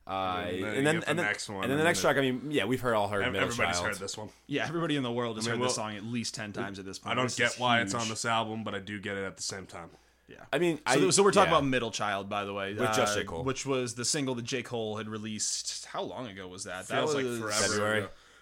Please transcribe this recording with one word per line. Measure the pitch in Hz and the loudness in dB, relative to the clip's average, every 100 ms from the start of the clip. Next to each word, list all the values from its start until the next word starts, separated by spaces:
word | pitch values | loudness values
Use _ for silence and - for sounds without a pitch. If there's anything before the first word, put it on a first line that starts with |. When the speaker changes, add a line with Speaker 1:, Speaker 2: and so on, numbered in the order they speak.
| - | -8
Speaker 1:
Uh, | 95 95 90 87 | -4 -2 -2 -2
Speaker 2:
And | |
then | |
Speaker 1:
and | |
Speaker 2:
you | 90 | -4
Speaker 1:
then, | 107 107 147 165 | -2 2 4 2
Speaker 2:
get | 160 | 2
the | |
Speaker 1:
and | 147 | 0
then, | 104 | 0
Speaker 2:
next | 101 - | -2 -4
one, | 98 | -4
Speaker 1:
and | 110 | 0
then | 139 | 2
the | |
Speaker 2:
and | 165 | 2
Speaker 1:
next | 175 | 4
Speaker 2:
then | 170 139 | 4 4
Speaker 1:
track. | |
I | 135 | 2
mean, | 123 135 | 0 0
yeah, | 147 104 | 0 2
we've | 127 | 2
heard | 123 110 | 2 2
all | 101 | 2
heard | 101 | 2
Speaker 2:
ev-, | 120 | 0
Speaker 1:
Middle | 98 - | 2 0
Speaker 2:
everybody's | 117 85 87 | 2 0 2
Speaker 1:
Child. | 107 | 0
Speaker 2:
heard | 98 | -2
this | 98 - | -6 -8
one. | 107 - - | -10 -14 -6
Speaker 3:
Yeah, | 139 113 | -4 -2
everybody | 170 165 147 | -2 0 0
in | |
the | 127 | 0
world | 120 120 107 | -2 -2 -2
has | 113 | -2
Speaker 2:
I | |
mean, | 117 | 0
Speaker 3:
heard | 127 | 0
this | 123 | 0
Speaker 2:
well, | 107 | -4
Speaker 3:
song | 104 | -6
at | |
least | 110 120 110 | -6 -4 -4
ten | - 104 | -6 -8
times | 101 101 98 | -6 -6 -6
at | 95 | -10
this | 92 | -8
point. | - | -2
Speaker 2:
I | 117 | 0
don't | 127 | 0
Speaker 3:
This | 120 | 4
Speaker 2:
get | 120 | 2
Speaker 3:
is | 120 | 2
Speaker 2:
why | 123 120 | 4 4
it's | 101 | 4
Speaker 3:
huge. | 117 | 0
Speaker 2:
on | 110 | -2
this | 110 117 | -2 0
album, | 113 110 110 | 0 0 -4
but | 107 101 | -4 -6
I | |
do | 95 104 | -6 -8
get | 98 98 | -6 -4
it | |
at | 95 85 | -6 -6
the | |
same | - 101 90 | -8 -8 -10
time. | 95 85 - _ _ - | -14 -16 -18 _ _ -20
Speaker 3:
Yeah. | - - | -18 -2
Speaker 1:
I | 151 | 2
mean, | 175 160 | 2 2
Speaker 3:
So | - | 4
Speaker 1:
I, | 135 | 6
Speaker 3:
th-, | 180 | 6
so | 170 | 6
we're | 202 | 6
talking | 196 185 | 8 8
Speaker 1:
yeah. | 165 | 6
Speaker 3:
about | 139 | 4
Middle | 127 117 | 2 0
Child, | - 107 98 101 | -2 -2 -2 -2
by | 104 101 | -4 -4
the | |
way, | 101 98 | -4 -4
Speaker 1:
With | 104 110 | 0 0
just | 110 107 104 | 4 2 2
Speaker 3:
uh, | |
Speaker 1:
J. | 98 | -2
Cole. | 82 | -4
Speaker 3:
which | 131 123 135 | -4 -2 0
was | 131 123 | 0 -2
the | 110 117 | -2 -2
single | 160 131 123 | 0 0 -2
that | |
J. | 117 127 | -4 -4
Cole | 117 120 110 107 | -4 -4 -4 -4
had | 107 | -6
released. | 107 107 107 - - - - - | -8 -6 -4 -2 -4 -4 -8 -8
How | 170 | -6
long | 175 90 123 | -6 -6 -10
ago | 98 92 | -10 -12
was | 90 92 | -10 -8
that? | 92 95 | -8 -4
That | 120 | 0
Speaker 2:
Feels | 143 143 | 2 2
like | 131 | 0
Speaker 3:
was | 117 | -2
Speaker 2:
forever | 110 107 | -2 2
Speaker 1:
February. | 98 104 104 107 | 2 2 2 2
Speaker 2:
ago. | 95 - - - | 0 -10 -20 -20